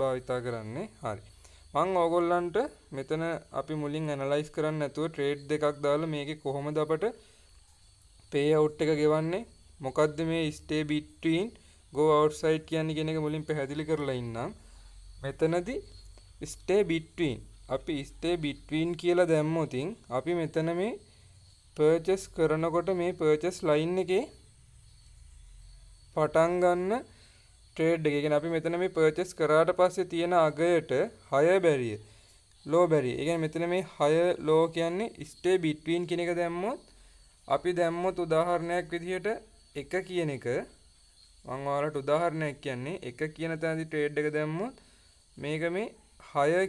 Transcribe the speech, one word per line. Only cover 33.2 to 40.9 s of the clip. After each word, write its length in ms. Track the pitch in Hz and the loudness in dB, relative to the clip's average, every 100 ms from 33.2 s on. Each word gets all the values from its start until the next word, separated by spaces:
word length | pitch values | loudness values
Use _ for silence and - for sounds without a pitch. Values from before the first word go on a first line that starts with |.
| 147 | -2
කියන්නේ 180 | 165 | -2
මෙතන 200 | 160 165 170 | -2 -2 -2
මේ 140 | 180 175 | -2 -4
හය 180 | - 147 160 175 - 151 | 0 2 4 2 0 2
ලෝ 160 | 156 165 | 2 2
කියන්නේ 560 | 165 165 180 226 - 143 | 0 -2 -2 -6 -8 -16
stay 260 | - 175 185 | -4 0 2
between 380 | 160 151 - 170 170 | 2 -2 -2 -2 -2
කියන 140 | 170 | -2
එක 80 | 175 170 | -2 -2
දැම්මොත්, 400 | 170 170 202 277 - - - - _ _ - | -2 -2 -4 -6 -12 -20 -20 -20 _ _ -2
අපි 220 | 139 180 175 | -2 0 0
දැම්මොත් 440 | 170 170 185 175 | 0 0 -2 -2
උදාහරණයක් 680 | 165 160 175 175 170 175 170 | 0 2 2 0 0 -4 -4
විදිහට 360 | 170 170 185 208 226 - - _ 147 | -6 -6 -4 -4 -6 -8 -20 _ -12
එක 120 | 143 185 185 | -6 -6 -4
කියන 240 | 180 156 131 | -2 -2 -4
එක, 100 | 120 139 247 - - | -4 -4 -6 -14 -20